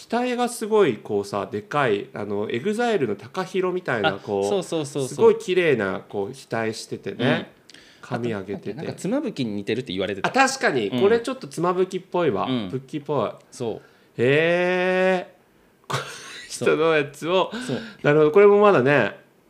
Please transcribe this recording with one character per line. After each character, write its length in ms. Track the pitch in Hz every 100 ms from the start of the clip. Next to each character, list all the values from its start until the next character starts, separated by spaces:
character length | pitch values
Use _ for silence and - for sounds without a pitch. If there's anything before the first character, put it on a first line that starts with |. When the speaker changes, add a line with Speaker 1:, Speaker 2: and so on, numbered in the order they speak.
| -
Speaker 1:
額 260 | 233 247 240
が 140 | 240
す 180 | - 208
ご 180 | 214 170
い 120 | 104
こ 240 | - 101
う 40 | 98
さ、 220 | 101 95
で 120 | 104
か 260 | - 147 131
い、 200 | 101 -
あ 120 | 110 101
の、 240 | 101 107
エ 100 | 117
グ 140 | 175
ザ 180 | 214 240
イ 80 | 208
ル 80 | 117
の 80 | -
高 280 | - 190
広 300 | 180 190 185
み 80 | 180
た 180 | 180 117
い 20 |
な、 80 | 127
Speaker 2:
あ、 40 |
Speaker 1:
こ 280 | 98 - 104
う、 20 |
Speaker 2:
そ 160 | 202 202
う 40 |
そ 180 | 170 165
う 40 | 143
そ 160 | 147
う 20 |
そ 20 | 127
う。 20 |
Speaker 1:
す 80 | 147
ご 160 | 226
い 60 | 220
綺 180 | - 180
麗 200 | 165 120
な、 260 | 98 98 -
こ 200 | 104 98
う、 20 |
額 400 | 135 - 113 113
し 120 | 113 -
て 100 | 120
て 160 | -
ね。 340 | - 127 165 -
Speaker 2:
う 20 |
ん。 40 | _ - - - _
Speaker 1:
髪 300 | - 120 117
上 120 | 104
げ 120 | 95 98
て 40 | -
て。 60 |
Speaker 2:
あ 20 |
と、 40 | 113
な 60 |
ん 20 | 113
か、 60 |
妻 240 | - 175 269
夫 120 | 277
木 140 | - 117
に 60 |
似 100 | 101
て 100 | 101
る 80 | 113
っ 20 |
て 100 | 131
言 80 | 92
わ 60 | 95
れ 80 | -
て 60 |
た。 80 | -
Speaker 1:
あ、 20 |
確 280 | 254 269 -
か 120 | 233
に。 180 | 139 101
Speaker 2:
う 80 | 123
ん。 40 |
Speaker 1:
こ 80 | 202
れ 120 | 233
ち 80 | 254
ょ 20 |
っ 60 | 262
と 100 | 139
妻 240 | - 175
夫 140 | 180 185
木 120 | 185
っ 40 |
ぽ 240 | - 180 160
い 40 |
わ。 160 | 95 101
Speaker 2:
う 60 |
ん。 160 | 127 95
Speaker 1:
夫 120 | 127
木 180 | - 151
っ 40 |
ぽ 240 | 143 143 98
い。 60 | - _
Speaker 2:
そ 220 | - 117 92
う。 60 | - _ _ -
Speaker 1:
へ 1120 | 120 147 165 175 180 180 185 185 185 185 - _ _ _ _ _ -
ー。 0 |
こ 100 | -
の 60 | - - - - -
人 260 | - 135 151
の 160 | 165
や 120 | 156 139
つ 180 | - 151
を。 200 | 185 165
Speaker 2:
そ 40 | 226
う。 40 |
そ 120 | 254
う。 80 | 117 - -
Speaker 1:
な 80 | 147
る 80 | 151
ほ 60 | 151
ど。 60 |
こ 80 | 196
れ 60 | 202
も 120 | 202
ま 120 | 208
だ 120 | 165
ね、 320 | 131 143 101 92 _ _